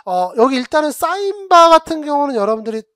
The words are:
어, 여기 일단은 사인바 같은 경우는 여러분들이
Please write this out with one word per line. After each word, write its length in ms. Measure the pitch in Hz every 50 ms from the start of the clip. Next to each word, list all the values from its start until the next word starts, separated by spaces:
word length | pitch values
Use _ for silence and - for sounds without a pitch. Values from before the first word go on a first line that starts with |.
| _
어, 280 | 196 180 180 180 180 -
여기 200 | 226 226 269 269
일단은 360 | 254 254 - - 302 302 302 262
사인바 800 | - - 330 349 392 403 392 392 415 392 381 370 339 330 330
같은 340 | 330 320 320 - 330 311 294
경우는 300 | 294 294 285 285 285 262
여러분들이 480 | 220 202 208 220 220 214 226 220 220 214 _ _